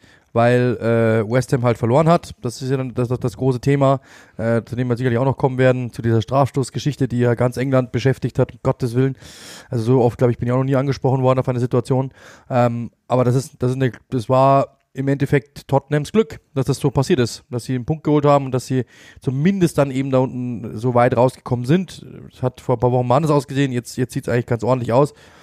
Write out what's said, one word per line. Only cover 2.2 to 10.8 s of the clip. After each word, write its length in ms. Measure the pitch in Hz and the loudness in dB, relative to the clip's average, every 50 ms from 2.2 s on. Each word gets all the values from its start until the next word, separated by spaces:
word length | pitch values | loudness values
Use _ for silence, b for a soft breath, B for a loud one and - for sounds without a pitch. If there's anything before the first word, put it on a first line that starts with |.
| - - - _ | 0 -6 -14 _
Das 200 | - 123 - - | -10 -10 -8 -8
ist 80 | 135 127 | -6 -4
ja 80 | 139 | -4
dann 160 | 131 131 127 - | -4 -4 -4 -4
das, 140 | 123 123 | -4 -2
das, 120 | 117 127 117 | -2 -2 -4
das 180 | - 120 - | -4 -6 -4
große 220 | - 131 135 127 120 | -2 -2 0 0 0
Thema, 420 | - 139 143 139 139 135 139 131 B B B B B B B | 0 0 2 2 4 2 2 0 B B B B B B B
äh, 240 | B 113 117 117 113 110 | B -2 0 0 0 -2
zu 120 | - 117 | -4 -6
dem 120 | 120 127 | -4 -2
wir 100 | 123 120 | -2 -2
sicherlich 200 | 117 127 127 117 | -2 0 0 0
auch 80 | 117 135 | 0 0
noch 120 | 135 120 | 0 0
kommen 200 | - 139 131 131 | 0 0 0 2
werden, 340 | 127 131 127 127 127 123 113 | 2 2 4 2 2 -2 -6
zu 120 | - - 113 | -6 -4 0
dieser 180 | 117 113 113 | 2 2 2
Strafstoßgeschichte, 880 | 107 - 123 139 139 - - 139 123 - - 127 - 151 131 - 135 | 2 0 0 0 0 0 0 -4 -4 -4 -6 -6 -4 -4 -2 -2 -4
die 120 | 120 123 120 | -2 0 0
ja 140 | 120 120 117 | 0 2 2
ganz 240 | 107 120 127 - | 2 0 -2 -2
England 340 | - 131 139 131 131 127 117 | -2 -2 0 0 0 0 0
beschäftigt 460 | - 117 - 135 127 - - 123 - | -2 -2 0 0 0 0 -4 -4 -2
hat, 140 | 131 127 - | -2 -2 -2
um 80 | - - | -4 -6
Gottes 320 | - 131 - - 135 117 117 | -4 -4 -4 -2 -4 -4 0
Willen. 240 | 127 131 135 131 B B B B B B B B B B B | 0 0 0 -2 B B B B B B B B B B B
Also 120 | 127 117 110 | -6 -4 0
so 180 | 120 131 131 | 2 4 4
oft, 180 | 117 117 - - | 4 2 2 2
glaub 100 | 131 120 | 2 2
ich, 80 | 117 | 2
bin 100 | - 120 | 0 -2
ich 40 | 120 | -2
auch 60 | 123 | -2
noch 60 | 131 135 | -2 0
nie 120 | 135 139 | 0 0
angesprochen 480 | 127 | 0